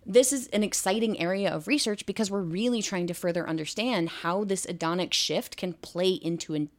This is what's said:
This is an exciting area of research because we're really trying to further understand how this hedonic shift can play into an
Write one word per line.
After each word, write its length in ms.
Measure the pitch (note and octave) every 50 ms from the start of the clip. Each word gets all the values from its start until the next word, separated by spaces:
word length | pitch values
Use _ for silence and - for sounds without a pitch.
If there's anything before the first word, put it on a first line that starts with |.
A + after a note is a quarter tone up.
| -
This 280 | - F#3+ B3 C4 C4 C#4+
is 140 | C4 A#3+
an 160 | - - G#3+ G#3+
exciting 560 | G#3 - - - F#3+ F#3+ A3+ A3+ A3 G3+ -
area 300 | E3 F3 F#3+ G3 G3+ E3+
of 180 | - D#3+ D3+
research 380 | - - D4 - A3+ G#3 - -
because 220 | - G3 - A3 F#3+
we're 100 | G3 G3+
really 400 | F#3 D#3+ E3 F#3 A#3 B3 A#3+ A3+
trying 240 | G3 - G3+ F3+ F3
to 60 | E3+ F3
further 340 | - - F3 E3+ F3 D#3+
understand 640 | - D#3+ D#3+ D3+ - - G#3 A3 B3+ A#3+ F3+ E3 E3
how 340 | - - - E3 F3 G3+ G#3+
this 220 | G3 F#3+ F#3 -
hedonic 480 | - F3 E3 E3 E3 E3+ F#3 F3 - -
shift 420 | - - - D3+ G3 B3 - -
can 160 | - - F#3 E3
play 360 | - - - - E3+ F#3 F#3+
into 440 | F#3+ - - E3 E3+ E3 - - D#3
an 140 | D3+ D3 D3 -